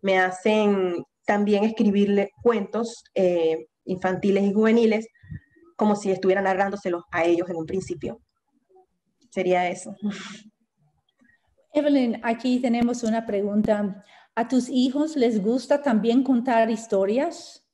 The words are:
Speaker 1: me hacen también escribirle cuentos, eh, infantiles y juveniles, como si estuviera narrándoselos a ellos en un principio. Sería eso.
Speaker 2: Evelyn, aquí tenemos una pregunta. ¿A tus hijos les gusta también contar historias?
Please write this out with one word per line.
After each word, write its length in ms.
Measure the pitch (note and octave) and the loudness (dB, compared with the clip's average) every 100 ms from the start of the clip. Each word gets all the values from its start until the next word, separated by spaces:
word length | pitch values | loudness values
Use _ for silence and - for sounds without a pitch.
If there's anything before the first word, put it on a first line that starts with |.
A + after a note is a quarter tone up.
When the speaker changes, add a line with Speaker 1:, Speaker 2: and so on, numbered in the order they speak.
Speaker 1:
me 180 | G3 F#3 | 2 2
hacen 840 | F#3 F#3 A3 G#3+ G#3 G3 F#3 F3 - _ - | 2 0 0 2 2 2 0 -4 -10 _ -2
también 380 | G#3 G#3 G3+ | 0 2 2
escribirle 680 | A3 A3 G#3+ G3+ G3+ G3+ G3+ _ | 2 2 2 4 2 2 0 _
cuentos, 600 | A#3 A3 G3+ G#3+ A3+ - _ | 0 0 -2 -6 -6 -10 _
eh, 540 | - F#3 F3 D#3+ D#3+ - _ - | 0 2 2 0 -2 -8 _ -10
infantiles 580 | F3+ F#3 F#3 G3+ F#3+ | -4 -4 -2 0 2
y 100 | G3+ | 0
juveniles, 540 | G3 A3 A3+ A3+ G#3+ A3+ _ - - _ _ _ - | 2 2 4 2 0 -4 _ -18 -18 _ _ _ -2
como 200 | G#3+ G3+ | 0 0
si 160 | G3 | -2
estuviera 300 | F#3 F#3+ F#3+ | 0 2 2
narrándoselos 640 | F#3+ F#3+ G3 G3+ F#3 F3 - | 2 0 -2 -2 -6 -6 -6
a 120 | F3 E3+ | -2 2
ellos 240 | E3+ F#3 | 0 0
en 60 | E3+ | -6
un 100 | D#3+ | -6
principio. 560 | F#3+ - F3 - A3+ _ _ _ _ _ _ _ _ _ _ _ | -6 -6 -10 -10 -12 _ _ _ _ _ _ _ _ _ _ _
Sería 400 | - F3+ F3+ F3+ | -4 0 0 0
eso. 260 | F#3 A3 G3+ G#3 F#3 - - - _ _ _ _ _ _ _ _ _ _ _ _ | -6 -12 -8 -8 -8 -14 -18 -20 _ _ _ _ _ _ _ _ _ _ _ _
Speaker 2:
Evelyn, 460 | D4+ D4 C#4+ A#3+ A3 | -2 2 2 2 -2
aquí 360 | A#3 A#3 C4 B3 | -4 -2 0 0
tenemos 440 | B3+ A#3 A#3+ A#3+ | 2 2 2 0
una 220 | A3+ A3+ A3+ | -2 -2 -2
pregunta. 800 | G3+ G3+ G#3 G#3+ G#3 G#3 F#3+ - - _ - | -2 0 0 0 0 -2 -8 -18 -20 _ -6
¿A 120 | A#3 | 0
tus 220 | B3+ B3 | 0 0
hijos 460 | B3+ C4 C#4 D#4 D4 | 0 0 0 -2 0
les 260 | A#3+ G#3+ | 0 2
gusta 400 | F#3+ B3+ - C#4+ | 0 -2 0 0
también 420 | C#4+ A3 A3+ A#3+ | 2 0 2 2
contar 460 | C4 B3+ B3+ A3+ A3+ | 2 0 2 2 2
historias? 960 | G#3+ - G3 G3 A3+ E4 - - - _ | -2 -2 0 0 0 -2 -6 -18 -20 _